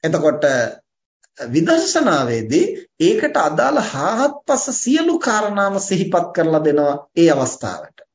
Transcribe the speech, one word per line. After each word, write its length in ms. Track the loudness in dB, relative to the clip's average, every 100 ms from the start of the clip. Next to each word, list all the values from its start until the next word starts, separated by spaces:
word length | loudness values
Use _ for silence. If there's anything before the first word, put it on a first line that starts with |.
එතකොට 400 | -2 0 0 2 0 0 -2 -6 _ _ _ _ _ _
විදර්ශනාවේදී 1300 | -2 0 2 2 2 0 2 0 0 -2 0 0 0 -4 -14 _
ඒකට 380 | 2 2 0 0
අදාළ 420 | 0 2 0 0
හාත්පස 840 | -2 -4 -2 0 -2 -2 -2 -2 -2
සියලු 460 | -6 0 0 2 0
කාරණාම 600 | 0 -2 -2 -2 -2 -2
සිහිපත් 460 | -2 -2 0 0 -2
කරලා 320 | -2 0 2
දෙනවා 300 | 2 2 0 -2 -6
ඒ 180 | 2 4
අවස්ථාවට. 680 | 4 0 -4 -10 -10 -14 _ _